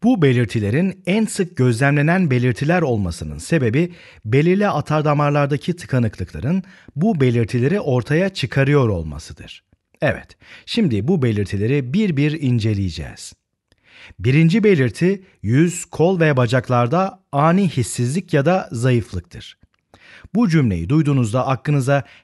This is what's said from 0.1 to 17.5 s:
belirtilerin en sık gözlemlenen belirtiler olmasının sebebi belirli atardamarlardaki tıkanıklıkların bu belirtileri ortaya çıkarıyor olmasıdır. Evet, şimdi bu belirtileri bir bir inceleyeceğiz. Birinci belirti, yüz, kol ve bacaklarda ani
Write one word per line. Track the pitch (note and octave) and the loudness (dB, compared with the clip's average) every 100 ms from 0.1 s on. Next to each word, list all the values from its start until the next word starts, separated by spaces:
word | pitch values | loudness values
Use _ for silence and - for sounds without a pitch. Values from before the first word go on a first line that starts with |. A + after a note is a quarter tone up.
| B3+ | 2
belirtilerin | D3 B2 A#2+ A#2 G2+ G2+ F#3+ F3+ - | 4 2 0 0 -2 0 -2 -4 -4
en | G3+ | -2
sık | A3 - F3+ - | -2 -2 -6 0
gözlemlenen | B2+ A2+ C#3 C#3+ D3 F3+ F3+ | 0 2 2 2 2 2 2
belirtiler | B2+ B2 A#2+ C#3 F3+ | 2 0 0 0 0
olmasının | D#3 A2+ F#2 E2 D#2 D2 | 0 -2 -2 -6 -10 -10
sebebi | - E3 B2 A#2+ F3 F3 - - | -2 0 2 0 -2 -6 -20 -16
belirli | A2 B2+ D#3+ F#3+ G#3 | 0 2 4 2 2
atardamarlardaki | D3 - D3+ D3+ D3 D3 D3 C#3+ C#3+ - E3+ | -2 -2 0 0 0 2 2 0 -2 -4 -6
tıkanıklıkların | - B2+ A#2 - F2+ D#2 A2 F#3 F3+ - - - | -2 0 0 -4 -10 -6 -2 -2 -4 -18 -16 -4
bu | G3 F#3 | -2 2
belirtileri | C3 A#2+ A2+ B2+ B2+ G3 | 2 2 0 0 0 0
ortaya | D#3+ B2+ A2+ D3+ F#3+ | 0 -2 0 0 0
çıkarıyor | F#3+ B2+ - C3+ D3 A#2+ | -4 -4 0 2 2 2
olmasıdır. | F#2+ D#2+ D2 - - - - _ _ _ _ | -2 -6 -10 -16 -18 -20 -20 _ _ _ _
Evet, | D3+ - - - - - - | -4 -4 -8 -20 -20 -20 -8
şimdi | - G3+ G#2+ A2+ | -2 0 0 0
bu | F#3 | 0
belirtileri | B2+ G#2+ G2 G2+ G#2+ C#3+ B2 | 0 0 -2 -2 -2 -2 -2
bir | D#3+ G#3+ C#3+ | -2 0 0
bir | D3 D3+ | -2 -2
inceleyeceğiz. | C#3 A#2+ A2 G2+ G2 E2+ C2+ - - - _ _ _ _ _ - - - | -2 0 0 -2 -2 -6 -12 -14 -20 -20 _ _ _ _ _ -20 -20 -6
Birinci | G2 C#3 E3 G3+ | 0 4 4 4
belirti, | G#3 F3 B2+ - E3+ G3 - _ | 4 4 2 0 -2 -2 -6 _
yüz, | G2 B2 E3+ E3+ | -2 0 0 -2
kol | - - D#3+ F#3+ | -12 0 0 2
ve | D#3+ C3+ | 2 2
bacaklarda | A#2+ B2+ - B2 A#2+ D#3+ F#3+ F#3+ _ | 2 0 0 0 0 0 -2 -6 _
ani | C#3+ D#3 | 0 2